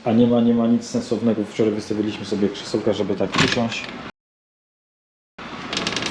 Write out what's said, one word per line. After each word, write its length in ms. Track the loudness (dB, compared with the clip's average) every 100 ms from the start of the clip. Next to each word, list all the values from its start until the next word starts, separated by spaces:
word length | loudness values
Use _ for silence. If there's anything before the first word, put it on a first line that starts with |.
| 2
A 60 |
nie 160 | 4 6
ma, 140 | 6
nie 120 | 4
ma 140 | 4 4
nic 160 | 2 0
sensownego. 580 | -4 -2 0 0 0
Wczoraj 300 | -2 0 2
wystawiliśmy 520 | 0 -4 -2 -2 -4 -4
sobie 240 | 0 0
krzesełka, 440 | -2 -4 -2 0
żeby 220 | 0 -2 -2
tak 140 | -2 2 2
usiąść. 380 | 2 -2 -4 -10 -12 -14 -18 _ _ _ _ _ _ _ _ _ _ _ -18 -14 -12 -8 -4 -4 -4 -2